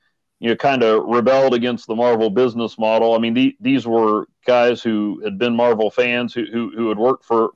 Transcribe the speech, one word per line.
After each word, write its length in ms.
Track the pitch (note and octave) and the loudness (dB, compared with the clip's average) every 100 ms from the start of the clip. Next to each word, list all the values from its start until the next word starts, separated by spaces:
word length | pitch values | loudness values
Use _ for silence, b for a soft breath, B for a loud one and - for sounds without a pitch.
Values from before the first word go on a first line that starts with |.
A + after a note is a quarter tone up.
| _ _ _ _ | _ _ _ _
you 80 | A#2 | -4
know, 60 | |
kinda 460 | A2+ C#3 C3 A2+ A2 | 0 0 2 2 2
rebelled 520 | G#2 A#2+ A2+ C3+ C3+ | 0 0 2 2 2
against 360 | A#2+ B2 A#2 - | 0 -2 -6 -6
the 80 | A2+ | -2
Marvel 340 | B2 A2+ A2 | 0 2 0
business 480 | G2 B2+ A#2 A2 - | 0 0 -2 -6 -4
model. 360 | A2 A2+ A2+ | 0 2 2
I 40 | A2+ | 2
mean, 160 | A#2 | 0
the-, 220 | A#2+ C3+ - | 0 0 -2
these 300 | B2 C3+ A#2 | -2 -2 0
were 400 | A#2 G#2+ G#2+ - _ - | 2 2 0 -4 _ 0
guys 340 | B2 A#2+ A2+ | 2 2 0
who 400 | A#2 G#2 G#2 F2+ | -2 -2 -4 -6
had 120 | G#2 G2 | -8 -4
been 200 | A#2+ A#2 | -2 2
Marvel 340 | A#2+ A2 G#2+ | 2 2 0
fans, 420 | - B2 A#2+ A#2+ | 0 -2 -2 -4
who, 120 | A#2+ | -6
who, 260 | G2+ A#2 G#2+ A2 | -6 -6 -6 -4
who 120 | A#2 | -4
had 60 | G#2 | 0
worked 280 | B2 B2+ | 0 0
for, 260 | - A2+ A2 | 0 0 0